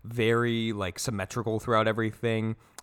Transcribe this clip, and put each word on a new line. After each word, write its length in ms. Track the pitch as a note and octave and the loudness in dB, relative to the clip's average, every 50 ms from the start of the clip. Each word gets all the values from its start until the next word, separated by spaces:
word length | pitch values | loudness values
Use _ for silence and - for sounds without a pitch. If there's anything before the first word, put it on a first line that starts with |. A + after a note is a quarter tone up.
| - | -14
very, 680 | A2 A#2 A#2+ A2+ A2+ A#2 A#2 A#2+ A#2+ A#2 A#2 A2+ A2+ | -8 -2 0 2 4 4 4 4 2 2 0 0 -2
like, 280 | A2 G2+ G2 F2+ F2 - | -2 -2 -4 -4 -4 -4
symmetrical 600 | - - A2+ G2 F#2+ - - A#2+ A2 A2+ A2 A2 | -4 -4 -2 -4 -4 -4 -4 -4 -2 -2 -2 -2
throughout 280 | - B2 A#2 A2 A2 A2 | 0 2 2 4 4 4
everything 680 | G#2+ A2+ A2+ A2 G#2+ - - A#2 A2+ A2+ A2 A2 A2 - - _ _ - | 2 2 0 -2 -2 -2 -2 -2 0 0 0 -2 -4 -6 -10 _ _ -20